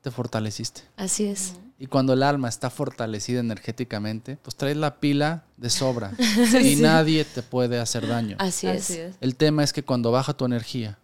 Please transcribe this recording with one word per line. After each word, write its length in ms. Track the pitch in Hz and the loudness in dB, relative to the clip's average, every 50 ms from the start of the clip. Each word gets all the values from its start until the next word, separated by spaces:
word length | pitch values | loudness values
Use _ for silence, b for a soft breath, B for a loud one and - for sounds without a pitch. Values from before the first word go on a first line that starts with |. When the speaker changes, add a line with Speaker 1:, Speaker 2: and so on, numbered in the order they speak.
Speaker 1:
te 80 | _ 139 | _ -8
fortaleciste. 720 | 117 127 120 117 - 113 107 107 104 - 113 - _ - - _ _ | -6 -6 -6 -4 -2 -2 -2 -2 -6 -6 -10 -10 _ -14 -20 _ _
Speaker 2:
Así 280 | - 196 185 - - 214 | -8 -6 -4 -2 -2 -2
es. 280 | 202 202 185 190 185 - - 208 247 _ _ | -4 -2 -6 -8 -8 -10 -14 -20 -20 _ _
Speaker 1:
Y 80 | 135 | -12
cuando 260 | 135 - 135 131 131 | 0 2 2 4 4
el 100 | 131 131 | 4 4
alma 260 | 135 143 147 143 131 117 | 4 2 2 2 -2 -4
está 180 | - - - 127 | -4 -6 -6 -8
fortalecida 680 | - - 147 127 - - 117 110 110 101 - - 123 123 | -4 -4 -6 -6 -4 -6 -6 -6 -4 -6 -4 -2 -2 -2
energéticamente, 960 | 117 113 107 95 - - 113 - 127 - 113 104 104 107 113 110 - - 135 - | -2 -2 -4 -6 -8 -10 -6 -6 -6 -6 -6 -6 -4 -4 -6 -8 -10 -12 -14 -14
pues 120 | _ 127 - | _ -16 -8
traes 200 | - 143 139 147 | -4 -4 -2 -2
la 200 | 151 156 147 - _ | 0 -2 -4 -2 _
pila 440 | - 143 143 143 147 151 165 160 _ _ _ | 0 0 2 2 0 0 -2 -6 _ _ _
de 120 | - 120 117 | -8 -4 -4
sobra 420 | - - 135 131 123 120 107 98 233 | -2 0 0 0 0 -2 -4 -6 -2
Speaker 2:
<laughs> 40 | 233 | 0
Sí, 380 | 247 220 208 220 240 220 233 254 | 0 2 4 4 4 6 6 6
Speaker 1:
y 180 | 254 269 - | 6 6 6
Speaker 2:
sí. 60 | 143 | 6
Speaker 1:
nadie 420 | 151 156 160 160 160 156 160 156 147 | 6 6 6 6 6 4 4 2 0
te 180 | - - 127 | -2 -6 -10
puede 360 | 117 - - 127 127 120 120 120 | -8 -2 0 0 2 2 0 -2
hacer 260 | 117 110 - 117 110 | -2 -2 -2 -4 -2
daño. 300 | 110 117 117 117 104 98 - | -2 -2 -2 -2 -4 -2 -2
Speaker 2:
Así 280 | 196 185 175 - - | -2 -2 -2 -2 -2
es. 180 | 185 185 202 190 - | -2 -2 -2 -4 -6
Speaker 3:
Así 80 | 180 165 | -6 -6
es. 160 | 165 180 190 _ | -10 -12 -12 _
Speaker 1:
El 120 | 127 131 123 | -4 -4 0
tema 280 | _ 156 151 151 151 147 | _ 2 4 4 4 2
es 80 | 139 | 0
que 100 | - 151 | 0 -4
cuando 280 | 135 - 131 120 117 117 | -2 -2 0 0 2 2
baja 220 | 120 127 131 - 139 | 2 2 2 0 -4
tu 100 | - 135 | -2 -2
energía 540 | 123 123 117 113 - - 127 113 107 107 _ | -2 -2 -2 -4 -6 -6 -6 -6 -6 -10 _